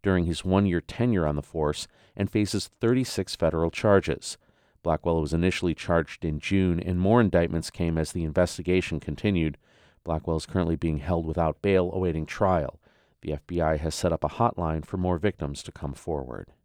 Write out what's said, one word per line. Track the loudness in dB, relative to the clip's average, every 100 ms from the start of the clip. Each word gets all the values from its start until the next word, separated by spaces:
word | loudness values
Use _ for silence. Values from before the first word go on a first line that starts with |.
during | 2 2
his | 2 -2
one-year | 2 2 4 0
tenure | -4 -2 0 2 0
on | -2
the |
force | -4 -2 -2 -2 -8 _ _ -4
and | -2
faces | 0 0 -2 -6 _
thirty-six | 0 2 0 -4 -6 0
federal | 0 2 -2
charges. | 0 4 4 4 -6 -6 -14 _ _ _ _
Blackwell | -2 0 0 0
was | 0
initially | 2 2 0 -2 -2
charged | 2 2 0 -6
in | -4 -4
June, | 0 2 4 2
and | 0 0
more | 4 6
indictments | 6 4 2 -2 -6
came | -4 -2 0
as | -2
the | -2
investigation | -2 2 0 0 0 0 0 -6
continued. | -6 -2 0 2 0 -2 _ _ _ _
Blackwell | -6 -4 -2 -4
is | -2
currently | -2 0
being | 0 0 -2
held | -2 -2
without | -2 0 0 0
bail, | 2 2 2
awaiting | 0 -2 -2 -4
trial. | 0 2 2 0 -8 _ _ _ _
The | -8
F | -8 -6
B | -2
I | 0 0
has | -2
set | -2 -2
up | 0
a | -2
hotline | 0 -2 0 -4 -4
for | -4 -4
more | -2 0
victims | -2 -2 -8 -8
to | -12
come | -10 -10
forward. | -8 -6 -6 -6 -12 -14 _